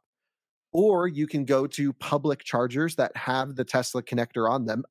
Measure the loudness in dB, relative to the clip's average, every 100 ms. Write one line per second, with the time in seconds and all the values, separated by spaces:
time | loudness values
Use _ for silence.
0 | _ _ _ _ _ _ _ 2 4 4
1 | 2 0 -2 -2 2 2 2 -2 -4 -2
2 | -2 -2 0 -2 -2 0 0 0 -2 0
3 | -2 -2 -2 -2 -2 -4 -2 0 0 -4
4 | -4 -2 -2 0 0 2 0 -4 -2